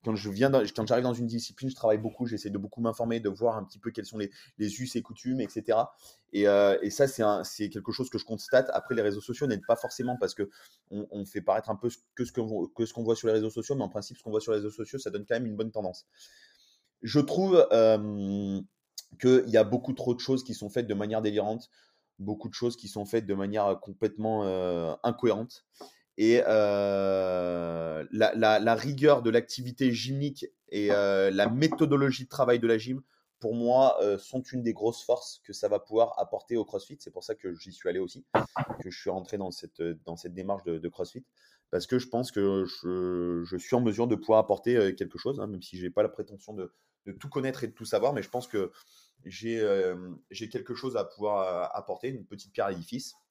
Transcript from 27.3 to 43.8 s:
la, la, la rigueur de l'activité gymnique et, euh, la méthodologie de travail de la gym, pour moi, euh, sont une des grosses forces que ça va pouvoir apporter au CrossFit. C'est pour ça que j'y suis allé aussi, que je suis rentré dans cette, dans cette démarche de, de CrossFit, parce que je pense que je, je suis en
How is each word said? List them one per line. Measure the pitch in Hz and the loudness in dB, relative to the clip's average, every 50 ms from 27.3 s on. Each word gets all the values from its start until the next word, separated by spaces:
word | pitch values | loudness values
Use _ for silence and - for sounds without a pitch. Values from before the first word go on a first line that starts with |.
| 92 90 90 87 87 87 85 85 85 82 82 82 78 78 76 - | 0 0 0 0 -2 -2 -4 -4 -4 -4 -4 -4 -6 -6 -8 -6
la, | - 107 110 - - | 0 2 2 2 4
la, | 113 110 107 107 104 | 4 4 6 6 6
la | 104 117 117 | 6 4 2
rigueur | 110 110 139 143 131 139 151 147 120 | 2 0 -4 -2 4 6 6 6 6
de | 120 113 | 4 4
l'activité | 110 120 117 - - - 127 123 123 - 135 131 | 4 4 2 2 -10 -10 -10 -10 -4 0 2 2
gymnique | 120 110 107 127 139 139 143 147 135 - - - _ _ _ _ | 2 0 -4 -4 -4 -4 -4 -4 -6 -8 -14 -16 _ _ _ _
et, | - 101 104 101 | -4 0 2 4
euh, | 101 101 101 98 98 98 98 98 | 4 4 4 4 4 6 4 4
la | 95 98 101 104 | 4 4 2 2
méthodologie | 113 131 151 160 156 - 160 143 139 139 139 139 131 - 131 | 4 2 2 2 4 2 2 4 4 4 4 2 0 -2 -6
de | - | -10
travail | - - 131 123 123 120 | -2 0 4 4 4 4
de | 113 | 4
la | 113 117 110 | 4 2 2
gym, | 110 123 131 135 131 _ _ _ _ _ _ _ | 2 -4 -8 -8 -8 _ _ _ _ _ _ _
pour | - 110 113 | -6 -4 -2
moi, | 117 117 120 123 127 135 131 - - | 0 2 4 6 6 6 6 6 4
euh, | 92 104 101 98 | 2 2 2 0
sont | - - - 131 | -4 -6 -8 -8
une | 127 - - 127 | -8 -6 -6 -2
des | 120 117 107 | -2 -2 -2
grosses | - 104 113 117 - | 0 0 -2 -2 -2
forces | - - 120 123 - - - - _ | 0 0 0 0 0 -12 -16 -18 _
que | - 101 | -16 -10
ça | - - 101 | -4 -2 0
va | 104 98 | 0 0
pouvoir | - _ 104 110 117 117 - - | -2 _ 4 4 4 4 2 -4
apporter | 101 - - 101 - _ 120 113 | -4 -4 -4 -8 -6 _ -2 -2
au | 104 | -2
CrossFit. | - - 98 - - 139 143 | -2 -6 -10 -8 -10 -20 -18
C'est | - - | -20 -16
pour | _ 92 - | _ -14 -10
ça | - 110 | -10 -10
que | - - 95 87 | -8 -8 -10 -10
j'y | 82 - 92 | -10 -14 -20
suis | 85 - - 92 | -20 -6 -6 -4
allé | 87 92 | -2 -2
aussi, | 95 90 - 139 - _ _ | -4 -6 -8 -16 -20 _ _
que | 117 - - _ - - - - - - 95 | -2 -2 -2 _ -8 -6 -6 -8 -12 -12 -14
je | 90 - | -14 -8
suis | - 98 | -6 -6
rentré | 92 95 90 - - 101 | -6 -6 -8 -8 -8 -8
dans | 98 92 | -8 -8
cette, | 87 - - 82 _ - 82 85 85 78 _ | -10 -12 -18 -20 _ -6 -6 -6 -6 -8 _
dans | - 85 | -14 -14
cette | 85 - 90 87 | -12 -12 -14 -12
démarche | 95 92 98 101 95 95 | -10 -6 -6 -6 -6 -4
de, | 87 82 82 | -6 -6 -6
de | 78 87 | -6 -8
CrossFit, | - - 90 - - 127 131 _ _ _ _ _ _ _ _ _ | -8 -8 -10 -10 -10 -18 -20 _ _ _ _ _ _ _ _ _
parce | - - - | -4 -4 -2
que | - 127 127 | 0 -2 -2
je | 127 | -2
pense | - - 117 127 - | -2 -4 -4 -4 -2
que | - 104 101 98 98 98 95 | -2 0 2 2 2 0 -2
je, | 90 - - - 87 90 92 92 90 90 87 87 87 87 85 85 | -4 -6 -8 -6 -4 -2 -2 -2 -2 -2 -2 -2 -2 -2 -4 -4
je | 85 92 | -6 -8
suis | 90 - - - | -8 -4 0 0
en | 120 | 2